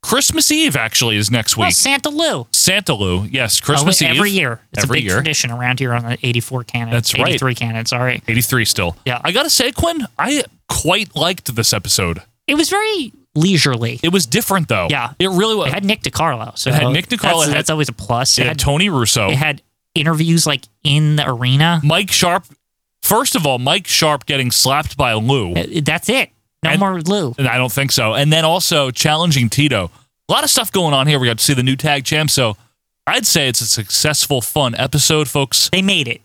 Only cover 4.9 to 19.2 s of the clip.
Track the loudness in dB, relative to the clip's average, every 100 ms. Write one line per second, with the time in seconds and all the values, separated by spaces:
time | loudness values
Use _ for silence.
4.9 | 0 0 0 0 -2 -4 -2 -2 -2 0
5.9 | -2 -2 -4 -2 -2 -2 -8 -6 -6 -2
6.9 | -2 0 0 0 0 -2 -2 -4 -4 -4
7.9 | -2 -2 -2 -2 -2 0 0 0 0 -2
8.9 | -4 -6 -4 -2 0 0 0 0 0 -2
9.9 | -2 -8 -4 -2 -2 -4 _ -8 -6 -2
10.9 | -2 -2 -2 -2 -2 -6 -2 -2 -2 -2
11.9 | -2 0 -4 -12 _ -2 0 0 0 -2
12.9 | -4 -6 -12 _ 0 2 4 2 0 -4
13.9 | -2 0 0 0 -2 0 -2 0 0 0
14.9 | -2 -4 -2 0 2 2 0 -2 -2 -2
15.9 | -2 -4 -2 -2 -2 -8 -6 0 2 2
16.9 | 0 -2 -2 0 2 2 0 0 0 -2
17.9 | -4 -2 0 2 2 0 0 0 2 2
18.9 | 2 2 2